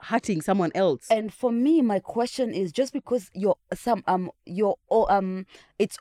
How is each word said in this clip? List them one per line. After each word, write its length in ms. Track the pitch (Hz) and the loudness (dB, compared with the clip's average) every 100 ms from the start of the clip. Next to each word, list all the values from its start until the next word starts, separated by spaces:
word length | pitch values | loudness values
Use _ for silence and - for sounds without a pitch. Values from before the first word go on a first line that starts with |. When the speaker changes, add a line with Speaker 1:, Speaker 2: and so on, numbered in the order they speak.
Speaker 1:
hurting 400 | - 226 - 170 | -2 -2 0 -2
someone 280 | 151 196 170 | 0 0 0
else? 320 | - 190 143 - | 2 2 2 0
Speaker 2:
And 220 | 220 214 | 0 -2
for 180 | - 247 | -4 -2
me, 300 | 233 269 330 | 0 2 4
my 180 | 240 196 | 2 0
question 540 | - 233 247 - 240 | -2 -4 -4 -2 -4
is, 180 | - 185 | -2 -2
just 220 | 185 269 | -2 -2
because 380 | 277 - 247 185 | -4 -4 -4 -4
you're 240 | 185 202 - - | -2 0 0 -4
some, 300 | 180 - 208 - | -6 -2 -2 0
um, 240 | 185 180 - | -2 -2 -10
you're, 320 | - 175 208 - - | -8 0 0 0 0
o-, 160 | 226 - | 2 4
um, 380 | 202 190 185 190 - _ - | 2 0 -6 -10 -20 _ -4
it's 180 | 202 - | -4 -2